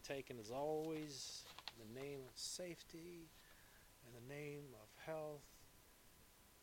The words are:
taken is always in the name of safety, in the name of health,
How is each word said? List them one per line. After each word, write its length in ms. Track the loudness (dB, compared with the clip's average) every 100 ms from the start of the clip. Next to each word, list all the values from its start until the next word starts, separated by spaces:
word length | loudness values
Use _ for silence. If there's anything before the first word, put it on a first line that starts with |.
| 4
taken 320 | 2 2 0
is 140 | 2
always 880 | 6 8 8 8 6 4 0 0 -2 -4 -4 -4
in 180 | -4 -4
the 80 | -2
name 200 | 0 0
of 180 | -2 0
safety, 880 | 2 2 0 -2 -4 -6 -4 -6 -8 -12 -14 -14 -14 -14 -16 -14 -10
in 60 |
the 180 | -6 -2
name 300 | 0 2 0 -2 -6
of 80 | -10 -4
health, 380 | 2 4 4 0 -6 -12 -14 -14 -16 -16 -16 -16 -16 -16 -16 -10